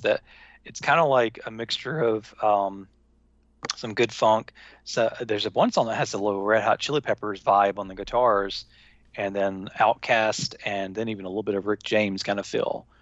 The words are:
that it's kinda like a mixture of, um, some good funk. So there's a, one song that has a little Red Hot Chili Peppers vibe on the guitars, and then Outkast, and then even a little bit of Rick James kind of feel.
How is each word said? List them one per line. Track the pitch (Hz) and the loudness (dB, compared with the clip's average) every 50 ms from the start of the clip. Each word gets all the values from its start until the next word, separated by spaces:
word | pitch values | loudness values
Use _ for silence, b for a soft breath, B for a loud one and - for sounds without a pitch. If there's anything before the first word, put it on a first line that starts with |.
that | - 104 107 - B B B B B B B B - | 0 0 0 0 B B B B B B B B -20
it's | - - - | -18 -16 -4
kinda | - 143 143 165 165 | 0 2 4 4 4
like | 143 135 127 120 110 110 - - | 4 4 4 4 2 0 -6 -12
a | 117 | -12
mixture | 110 110 117 - - - - 127 131 151 | -10 -8 -6 -6 -6 -6 -6 -6 -2 0
of, | 120 117 110 107 107 - - - - | 0 0 0 -2 -4 -8 -6 0 2
um, | 107 104 101 98 98 98 98 98 - _ _ _ _ _ _ _ _ _ _ _ _ _ _ - - - | 2 4 4 2 -2 -4 -8 -14 -18 _ _ _ _ _ _ _ _ _ _ _ _ _ _ -10 -10 -8
some | - - 117 104 | -8 -8 -4 0
good | 104 117 110 - | 0 0 0 2
funk. | - 120 110 110 110 - - B B B B B B B | 2 4 4 4 4 2 -4 B B B B B B B
So | - - 123 113 113 - - | -4 0 0 0 0 0 -2
there's | 127 110 107 104 101 | -4 -2 -2 -2 -2
a, | 107 | 0
one | - 123 180 247 | 2 2 2 2
song | - - 127 | 2 0 0
that | 113 110 | 0 -2
has | - 139 - - | -2 -4 -4 -2
a | 101 | -2
little | 98 104 101 98 98 | 0 0 0 0 2
Red | 104 110 110 101 | 2 2 4 4
Hot | 110 - - | 2 0 0
Chili | - - 143 147 | 0 -2 -2 -2
Peppers | - - 107 - - 107 98 95 - | -2 -2 -2 -2 -4 -6 -8 -4 0
vibe | - 98 101 101 101 95 101 | 2 4 4 4 4 2 -2
on | 98 | -8
the | 95 95 | -10 -10
guitars, | 98 98 - - 120 127 120 107 101 98 98 - - b b b b b b b b b _ - | -10 -8 -4 0 2 4 4 4 2 0 -2 -6 -10 b b b b b b b b b _ -8
and | - 101 98 98 | -6 -6 -4 -2
then | 101 98 98 95 95 95 - - - | 0 -2 -2 -2 -4 -10 -8 -2 2
Outkast, | 113 110 120 - - - 123 113 110 110 107 - - - - - - | 2 2 2 0 0 0 2 2 2 2 0 -2 -4 -8 -8 -8 -8
and | 107 101 101 98 95 95 | -6 -4 -4 -4 -6 -6
then | 107 113 113 | -6 -6 -4
even | 110 98 95 | -6 -6 -8
a | 92 | -6
little | 92 107 101 | -6 -4 -2
bit | 107 101 | -2 -2
of | 98 92 | -2 0
Rick | 104 107 - | -2 -2 -4
James | - - 113 107 104 101 98 95 | -2 0 2 2 2 2 -2 -2
kind | - - 101 101 | -2 -2 -2 -4
of | 98 | -4
feel. | - - - - - - - - b b b | -4 -4 -2 -2 -2 -4 -6 -10 b b b